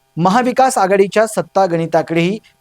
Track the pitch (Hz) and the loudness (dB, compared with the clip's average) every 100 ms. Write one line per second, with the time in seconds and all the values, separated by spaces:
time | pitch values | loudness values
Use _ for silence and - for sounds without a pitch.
0 | _ - 185 220 254 240 262 247 190 196 | _ -2 0 2 0 2 0 2 2 2
1 | 196 214 220 - 170 196 190 165 160 165 | 2 0 -2 -2 -4 0 0 -2 -2 -2
2 | 156 165 170 214 _ _ | -2 -2 -2 -4 _ _